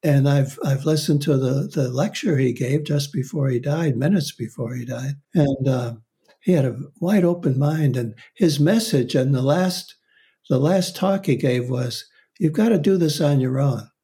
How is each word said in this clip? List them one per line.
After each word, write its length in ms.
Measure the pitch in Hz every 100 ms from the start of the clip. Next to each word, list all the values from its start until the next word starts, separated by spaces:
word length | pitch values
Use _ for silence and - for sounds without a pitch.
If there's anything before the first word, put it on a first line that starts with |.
And 260 | 160 139 139
I've, 300 | 143 135 -
I've 200 | - 135
listened 380 | 156 156 156 147
to 140 | 143 135
the, 340 | 131 135 -
the 160 | - 127
lecture 500 | 123 208 - 240 143
he 140 | 131
gave 320 | 120 127 143
just 280 | 151 147 143
before 360 | - 131 160 139
he 100 | 123
died, 380 | 139 151 165 117
minutes 360 | 143 196 147
before 420 | - 113 - 113
he 100 | 127
died. 300 | 120 120 135 143 _
And, 340 | - 143 135 131
uh, 260 | 127 120 113 _ _ _ _
he 120 | -
had 120 | 175
a 120 | 131 117 139 _
wide 240 | 170 208
open 340 | 170 175 156 131
mind. 380 | 143 160 147 123
And 180 | 117 110 -
his 260 | _ 175 143
message 540 | 147 226 226 180 123
in 180 | 143 131
the 100 | 135
last, 540 | 135 156 185 180 - - _ _ _ _ _
the 100 | 131
last 380 | 147 190 180 -
talk 300 | 185 196 190
he 100 | 127
gave 320 | 139 123 123
was, 360 | 123 120 - - _ _ _
"You've 140 | 160
got 180 | 156 220
to 80 | 202
do 180 | 147 190
this 240 | 160 -
on 200 | 147 143
your 200 | 127 131
own. 300 | 139 117 104 _